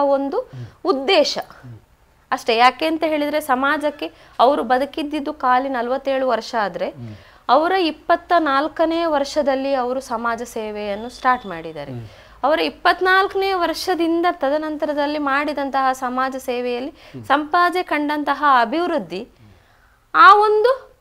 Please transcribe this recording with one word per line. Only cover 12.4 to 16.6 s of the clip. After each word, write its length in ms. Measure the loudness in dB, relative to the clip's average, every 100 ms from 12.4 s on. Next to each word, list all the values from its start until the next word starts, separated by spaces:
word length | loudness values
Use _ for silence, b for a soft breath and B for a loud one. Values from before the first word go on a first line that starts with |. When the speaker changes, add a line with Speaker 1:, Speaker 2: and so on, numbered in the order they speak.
Speaker 1:
ಅವರ 180 | 0 2
ಇಪ್ಪತ್ನಾಲ್ಕನೇ 920 | 0 0 0 2 2 2 2 0 -2
ವರ್ಷದಿಂದ 720 | 0 -2 -4 -4 -2 0 0 0
ತದನಂತರದಲ್ಲಿ 880 | 0 -2 -2 -4 -6 -4 -2 -2 -2
ಮಾಡಿದಂತಹ 760 | 0 0 -2 -4 -2 0 0
ಸಮಾಜ 440 | -2 -4 -4 -4 -4
ಸೇವೆಯಲ್ಲಿ 540 | -6 -6